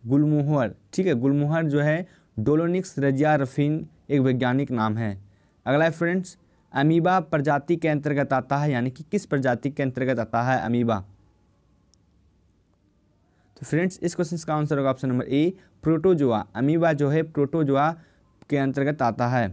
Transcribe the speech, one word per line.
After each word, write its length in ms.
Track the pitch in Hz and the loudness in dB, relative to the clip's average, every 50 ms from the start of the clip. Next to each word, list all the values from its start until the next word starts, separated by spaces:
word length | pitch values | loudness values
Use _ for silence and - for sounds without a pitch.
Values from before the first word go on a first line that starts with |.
| 117 | -2
गुलमोहर, 680 | 117 131 143 151 151 151 147 143 143 151 143 120 101 - _ _ _ - | 2 2 2 4 4 2 2 2 2 0 0 0 -2 -4 _ _ _ -4
ठीक 140 | - 185 | -2 0
है? 60 | 185 147 | 0 0
गुलमोहर 480 | 117 120 139 139 143 147 143 156 165 165 | 2 2 2 2 2 0 0 0 0 0
जो 140 | 151 139 147 | 0 0 2
है 240 | 147 151 151 165 180 - _ _ _ _ _ | 2 2 0 0 -4 -8 _ _ _ _ _
डोलोनिक्स 600 | 107 107 127 147 156 165 170 175 185 185 - - 143 | -2 0 2 2 2 2 0 0 -2 -4 -6 -6 -2
रजिया 360 | 139 139 135 131 151 151 151 | 0 0 2 2 2 2 2
राफिन 500 | 147 139 127 - - 143 147 151 160 - - _ _ _ - | 2 0 -2 -2 -2 0 0 0 -4 -6 -10 _ _ _ -2
एक 120 | 139 143 | 0 2
वैज्ञानिक 500 | 127 131 127 123 127 123 123 135 143 - | 2 2 2 2 0 0 0 0 -2 -2
नाम 260 | 127 117 110 110 107 | -2 -2 0 -2 -2
है। 200 | 113 117 104 98 95 101 - _ _ _ _ _ _ _ | -2 -4 -6 -6 -8 -14 -20 _ _ _ _ _ _ _
अगला 200 | 120 135 147 160 | -2 0 2 2
है 60 | 165 | 0
फ्रेंड्स, 460 | 156 165 170 170 180 190 180 - - _ _ _ _ _ _ _ - | 0 -2 -2 -2 -2 -2 -4 -6 -16 _ _ _ _ _ _ _ -2
अमीबा 460 | 135 139 156 160 170 160 180 185 185 | 0 2 4 4 4 2 2 2 0
प्रजाति 540 | 165 - - 151 135 151 143 143 - - 175 | 0 0 -2 -2 0 2 0 0 0 -2 -2
के 120 | 165 - | 0 0
अंतर्गत 460 | 156 151 147 147 147 147 139 139 117 135 | 0 0 0 -2 -2 0 0 0 0 0
आता 240 | 131 127 - 139 | -2 0 -2 -2
है, 140 | 143 147 151 | 0 0 0
यानी 180 | 139 120 123 131 | 0 0 -2 -4
कि 120 | 127 - 160 | -6 -8 -10
किस 220 | _ - 202 - | _ -4 -4 -2
प्रजाति 440 | - 156 139 131 131 123 120 - 139 | -2 -4 0 0 0 0 0 -2 -6
के 140 | 139 - 139 | -4 -2 -4
अंतर्गत 360 | 135 127 127 131 127 131 117 | -4 -2 -2 -2 -2 0 -2
आता 220 | 113 110 - 117 120 | -2 -2 -2 -2 0
है 160 | 127 131 120 | 0 0 0
अमीबा? 380 | 82 113 120 120 120 117 113 98 98 - - _ _ _ _ _ _ _ _ _ _ _ _ _ _ _ _ _ _ _ _ _ _ _ _ _ _ _ _ _ _ _ _ _ _ _ _ _ _ _ _ _ _ _ _ _ _ _ _ | 0 0 0 0 2 2 0 -2 -2 -10 -20 _ _ _ _ _ _ _ _ _ _ _ _ _ _ _ _ _ _ _ _ _ _ _ _ _ _ _ _ _ _ _ _ _ _ _ _ _ _ _ _ _ _ _ _ _ _ _ _
तो 80 | - 135 | -18 -8
फ्रेंड्स, 340 | - - 156 180 185 185 - | -4 -2 -2 -2 -2 -4 -4
इस 160 | - 170 - | -6 -6 -2
क्वेश्चन 220 | - 175 160 160 | -2 -4 -4 -4
का 180 | 156 - - 156 | -8 -4 -4 -2
आंसर 220 | 151 151 147 156 | -2 0 0 0
होगा 120 | 139 135 135 | 0 0 0
ऑप्शन 200 | 131 - - 131 | -2 -2 -2 -2
नंबर 160 | 123 123 - | -2 -2 -2
ए, 280 | - 131 143 156 175 185 - - _ _ _ - | 0 0 2 2 0 -2 -6 -20 _ _ _ -2
प्रोटोजोआ। 600 | 156 165 160 156 190 185 156 143 127 113 104 - - - | 0 0 2 4 2 4 4 2 2 2 0 -2 -6 -6
अमीबा 380 | 113 127 143 156 170 165 165 156 | -2 0 0 2 2 2 2 2
जो 160 | 143 147 139 | 2 0 2
है 140 | 143 160 160 | 2 0 -2
प्रोटोजोआ 680 | 160 - 151 143 135 - 165 156 139 135 135 147 160 165 160 - _ _ _ _ _ _ _ - _ | -2 -2 -2 -2 0 0 0 0 2 2 2 2 0 -2 -4 -14 _ _ _ _ _ _ _ -6 _
के 80 | 143 | -2
अंतर्गत 440 | 143 139 135 131 139 139 143 147 151 | 0 0 0 0 0 -2 -2 0 0
आता 260 | 131 117 110 - 123 | -2 -2 0 0 0
है। 200 | 120 127 127 117 98 | 0 2 0 0 -2